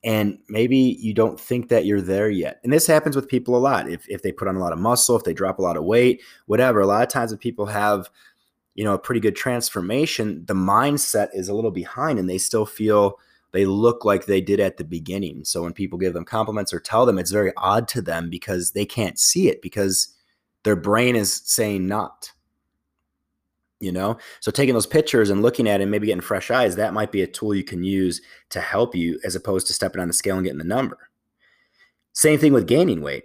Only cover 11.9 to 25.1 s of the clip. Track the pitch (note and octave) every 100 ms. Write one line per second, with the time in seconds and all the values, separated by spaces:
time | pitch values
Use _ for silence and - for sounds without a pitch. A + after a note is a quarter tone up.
11.9 | - D3+ A#2+ F#2 F#2 - A2+ G#2 - G#2+
12.9 | G#2 G2+ G2+ _ _ _ F#2+ G2 G2 A#2
13.9 | A#2 G#2+ G2 - G2 F2+ G2+ G2 - D#2
14.9 | E2+ D#2 F#2+ F#2 - D#2 F2 E2+ E2+ F#2+
15.9 | F2 F#2 E2+ E2+ A2+ A2 G#2+ F#2+ F2 -
16.9 | A2+ B2 F#2+ F2 G2+ F#2+ - F#2+ G#2+ A#2
17.9 | B2 E2 E2 E2+ F2 - F#2 E2+ G2+ G#2
18.9 | - G2 - - E3+ F#2+ - F2+ G#2+ G2
19.9 | F#2 - _ _ _ _ _ G#2+ G2 F#2+
20.9 | A2 B2 A#2+ G2 - - - G#2+ G2+ F#2
21.9 | G#2 G2 - - _ _ _ _ _ _
22.9 | _ _ _ _ _ _ _ _ - F#2+
23.9 | F2+ G2 A2+ - - - - C#3 A#2 -
24.9 | D#3 D3+